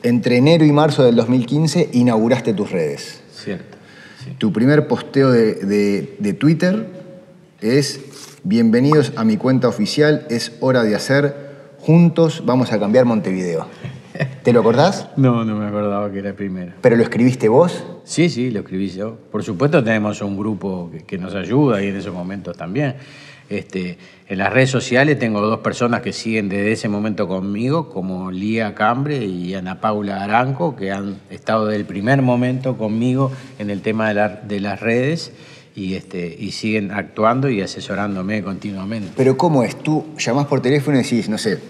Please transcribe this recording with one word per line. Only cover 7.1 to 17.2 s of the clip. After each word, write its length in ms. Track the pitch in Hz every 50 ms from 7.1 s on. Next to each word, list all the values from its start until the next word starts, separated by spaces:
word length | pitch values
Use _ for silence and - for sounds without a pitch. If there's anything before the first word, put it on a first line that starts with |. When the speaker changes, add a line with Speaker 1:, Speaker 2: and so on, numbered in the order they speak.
| - - - - - - _ _ _ _
Speaker 1:
es: 400 | - 110 127 143 139 - - - - - - - - - - - -
"Bienvenidos 680 | 180 104 117 117 113 110 120 131 143 151 151 135 - -
a 80 | - 113
mi 140 | 110 107
cuenta 300 | 98 - 131 131 127 -
oficial, 580 | 120 104 - 107 95 - - 151 151 151 - - -
es 240 | 117 117 - - - -
hora 240 | - 131 127 123 113
de 120 | 107 104
hacer, 400 | - - - 135 143 143 - - - - - - - - - - -
juntos 640 | - - 156 175 175 165 - - 165 156 - - -
vamos 260 | - 123 131 123 -
a 80 | 113 104
cambiar 260 | 104 101 110 127 127
Montevideo". 600 | 120 117 107 85 98 92 92 90 87 82 80 - - - - - - - - - -
Speaker 2:
<laughs> 320 | - - - - - - -
Speaker 1:
¿Te 80 | 123 117
lo 60 | 120
acordás? 480 | 101 113 113 123 151 190 196 - - - -
Speaker 2:
No, 300 | - 135 127 120 117 113
no 100 | 110 107
me 100 | 107 107
acordaba 440 | 104 104 104 104 104 101 101 104 104
que 80 | 98 98
era 100 | 98 101
el 60 | 95
primero. 380 | - 101 98 92 92 90 87 90 -
Speaker 1:
¿Pero 140 | - 127 117
lo 60 | 117 110
escribiste 440 | - - -